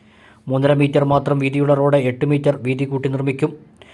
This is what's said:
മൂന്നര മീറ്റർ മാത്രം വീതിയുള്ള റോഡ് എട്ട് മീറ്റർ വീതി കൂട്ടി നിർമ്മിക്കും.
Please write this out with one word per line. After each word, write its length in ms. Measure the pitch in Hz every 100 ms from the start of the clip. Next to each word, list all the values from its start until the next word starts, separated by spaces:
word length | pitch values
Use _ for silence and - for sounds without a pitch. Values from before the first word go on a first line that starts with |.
| - _ - - -
മൂന്നര 240 | 131 143
മീറ്റർ 320 | 143 143 147
മാത്രം 340 | 139 139 143 143
വീതിയുള്ള 360 | 135 139 143
റോഡ് 220 | 139 143 143
എട്ട് 280 | 127 127
മീറ്റർ 320 | 147 143 143 139
വീതി 280 | 123 131
കൂട്ടി 240 | 135 135 135
നിർമ്മിക്കും. 440 | 131 139 135 151 - - - -